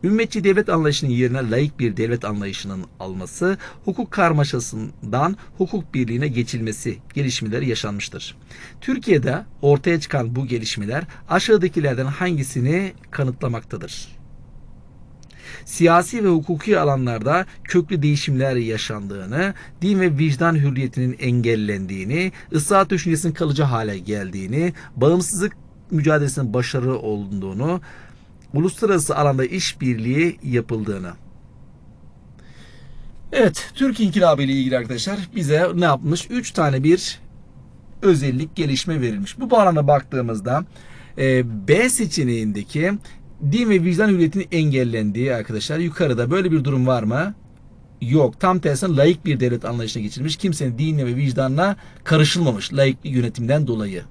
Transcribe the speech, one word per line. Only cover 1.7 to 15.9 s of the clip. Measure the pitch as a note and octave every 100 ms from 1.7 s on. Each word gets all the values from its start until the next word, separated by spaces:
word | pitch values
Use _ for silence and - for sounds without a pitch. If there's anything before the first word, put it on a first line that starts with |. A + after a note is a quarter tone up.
| -
bir | A#2+ F#2+
devlet | A2+ A#2+
anlayışının | G#2+ G#2 G2+ F#2+ G2+ F#2+ F#2 -
alması, | F#2+ F#2+ - - F3 F#3+ - -
hukuk | - F#3+ B3
karmaşasından | - E3+ D3+ C#3+ C3+ A#2 A2 A2 - A2 A#2 D#3+ G3 - -
hukuk | F#3+ G#3 D3+
birliğine | C3 A#2+ A#2 D3
geçilmesi | A#2+ A#2+ B2 A2 G#2 - F#2 -
gelişmeleri | - C#3 A#2+ A2 A2+ C3+
yaşanmıştır. | A2 G#2+ G2+ - - - - - - - -
Türkiye'de | - B3+ A#3 D#3+ B2+ C#3+ G#3+ -
ortaya | C#3+ C#3+ F3+ E3
çıkan | - C#3+ A#2 A#2+
bu | C3
gelişmeler | A#2 G#2+ - G#2 C3+ F3 - -
aşağıdakilerden | F3 G#3 G#3+ F3 - C#3+ B2+ C3+
hangisini | C#3 F3+ E3 B2+ C3 B2 E3+ G3 - -
kanıtlamaktadır? | - C3 B2+ C3 A#2 - G#2 - - - - - - - - - - - - - - - - - -
Siyasi | - - E3